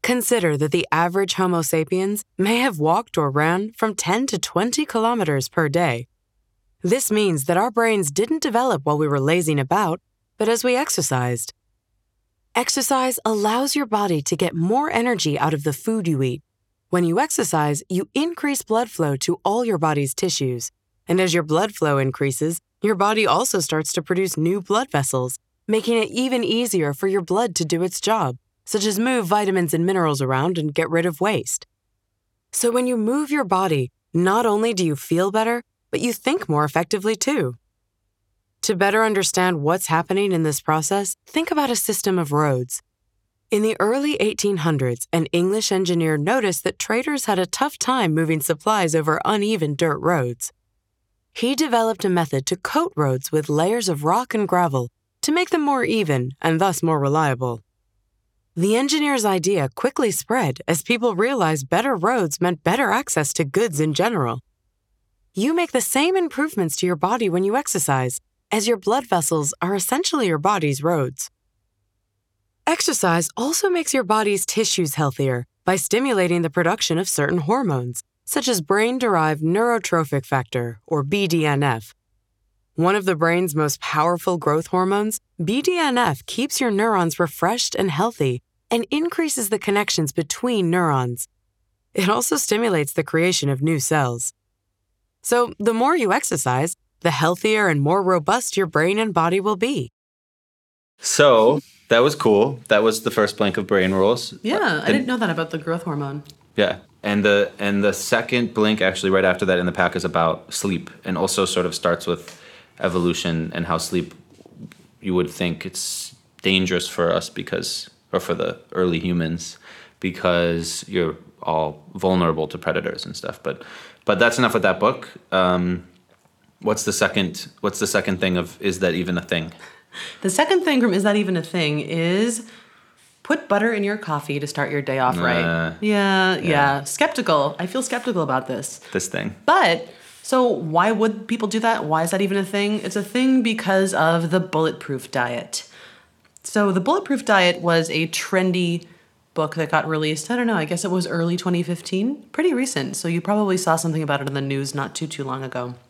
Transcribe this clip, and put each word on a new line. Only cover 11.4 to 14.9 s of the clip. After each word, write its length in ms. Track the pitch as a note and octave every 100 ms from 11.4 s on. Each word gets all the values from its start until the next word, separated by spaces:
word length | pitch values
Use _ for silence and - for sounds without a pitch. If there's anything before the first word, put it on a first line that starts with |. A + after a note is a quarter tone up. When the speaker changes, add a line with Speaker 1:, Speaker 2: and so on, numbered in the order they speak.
| - _ _ _ _ _ _ _ _ _ _ -
Speaker 1:
Exercise 600 | B3 - B3+ C4+ B3+ B3
allows 500 | A3 G#3+ G#3+ A#3 C#4
your 120 | D4 B3+
body 340 | G#3+ G3+ D#3+
to 140 | C#3+ E3
get 180 | F3+
more 360 | E3 F3 A#3+ D4+